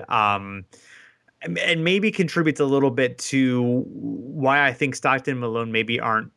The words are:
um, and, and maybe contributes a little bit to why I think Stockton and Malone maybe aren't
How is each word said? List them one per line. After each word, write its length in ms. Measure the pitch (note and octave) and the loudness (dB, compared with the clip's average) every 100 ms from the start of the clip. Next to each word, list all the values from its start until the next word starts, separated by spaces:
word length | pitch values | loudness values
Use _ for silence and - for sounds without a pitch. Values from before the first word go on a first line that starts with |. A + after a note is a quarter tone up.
| - | -2
um, 560 | A#2 G#2 G2+ G2 G2 F#2 - - - - _ _ _ | 0 2 0 -4 -12 -14 -20 -20 -20 -20 _ _ _
and, 160 | E3+ E3+ | -8 -4
and 260 | F3+ E3+ | 0 0
maybe 260 | E3 G3 G#3 | 2 2 0
contributes 500 | - E3+ F3 D#3 D3 | 0 0 2 0 2
a 40 | |
little 260 | C#3 C#3 C#3 | 2 4 2
bit 280 | A#2+ B2+ - | 2 -2 -2
to 680 | - C3+ C3 B2 A#2+ B2 - | -2 2 2 2 2 0 -2
why 800 | - A2+ A2 B2 D3+ C3+ C#3 | -8 -8 -8 -8 -2 2 4
I 80 | C#3 | 2
think 220 | B2 C#3+ | 2 -4
Stockton 380 | B2 C#3 C3 C3 | 0 0 0 -2
and 80 | B2+ | -4
Malone 300 | A#2+ A2+ A2+ | -4 -2 0
maybe 300 | A2 A2 A#2 | 0 0 -2
aren't 320 | A2+ A2 A2+ | 0 -2 -2